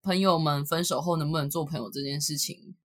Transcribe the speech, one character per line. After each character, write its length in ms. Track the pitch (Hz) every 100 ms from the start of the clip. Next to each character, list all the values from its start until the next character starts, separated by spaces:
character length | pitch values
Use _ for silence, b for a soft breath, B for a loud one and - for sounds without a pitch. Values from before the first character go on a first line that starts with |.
朋 160 | 196 185
友 180 | 196 165
们 300 | 156 143 147
分 160 | 165
手 180 | 175 139
后 180 | 175 170
能 120 | 147
不 80 | 160
能 100 | 143
做 160 | 165
朋 140 | 151 151
友 100 | 113
这 140 | 139
件 180 | 139 143
事 160 | 143 147
情， 380 | - - - -